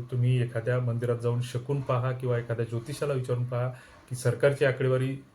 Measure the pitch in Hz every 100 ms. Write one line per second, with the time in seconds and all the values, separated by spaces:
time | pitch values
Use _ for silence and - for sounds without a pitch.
0 | 123 123 123 127 120 117 113 123 123 117
1 | 120 117 120 120 123 123 - 143 131 123
2 | 131 127 127 120 117 117 113 117 117 139
3 | 147 135 127 123 123 123 127 123 - -
4 | - 123 123 120 143 135 139 131 127 127
5 | 131 135 -